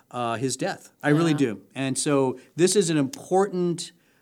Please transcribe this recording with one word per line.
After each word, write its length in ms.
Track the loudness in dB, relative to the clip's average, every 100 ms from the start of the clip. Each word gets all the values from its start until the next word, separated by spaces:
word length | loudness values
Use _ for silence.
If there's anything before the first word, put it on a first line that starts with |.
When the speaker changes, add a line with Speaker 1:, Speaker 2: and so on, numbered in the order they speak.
| _
Speaker 1:
uh, 260 | -6 -4 -2
his 200 | -4 -4
death. 340 | -6 -8 -14 _
I 80 | 0
really 220 | 2 4
Speaker 2:
Yeah. 40 | 2
Speaker 1:
do. 220 | 0 -2 -12
And 220 | -8 -4 -2
so 420 | 0 2 2 -2 -12 0
this 180 | 2 2
is 140 | 2
an 60 | 2
important, 960 | 0 -4 -2 0 0 0 -2 -2 -8 -16 _ _